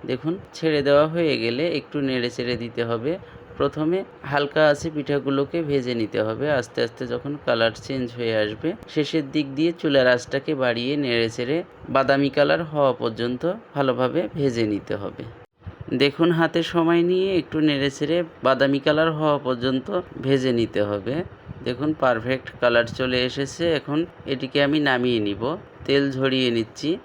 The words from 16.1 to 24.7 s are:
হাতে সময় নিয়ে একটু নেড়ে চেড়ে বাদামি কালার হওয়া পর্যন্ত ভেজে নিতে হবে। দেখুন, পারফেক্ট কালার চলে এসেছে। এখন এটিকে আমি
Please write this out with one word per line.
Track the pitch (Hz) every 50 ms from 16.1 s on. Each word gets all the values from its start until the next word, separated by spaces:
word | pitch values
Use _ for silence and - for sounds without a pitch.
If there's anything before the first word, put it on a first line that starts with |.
| 139 - 165 170
হাতে | 170 160 165 160 165 170
সময় | 165 160 - 170 165 165 170 170
নিয়ে | 170 175 185 185 185 196 190
একটু | 175 139 - - 156
নেড়ে | 151 151 147 135 139 139
চেড়ে | 135 - 151 143 165 175 175 160 - - -
বাদামি | 127 135 123 139 135 139 139
কালার | 139 156 147 156 160 165
হওয়া | 160 151 156 151 147 139
পর্যন্ত | 139 127 131 120 120 131 131 131 127 - 202 180 175 - - -
ভেজে | 117 131 139 135 127 131
নিতে | 120 117 113 107 - 101
হবে। | 104 101 104 104 95 107 131 160 185 - - - - - - - -
দেখুন, | 120 123 120 143 151 156 -
পারফেক্ট | 135 131 120 113 107 123 131 131 - - - -
কালার | - 120 120 117 117 113 -
চলে | - 131 127 127 127 127
এসেছে। | 127 - 139 139 135 - - 165 170 160
এখন | 143 - - 143 156 170 175 - - -
এটিকে | - 139 127 131 127 - 143
আমি | 143 139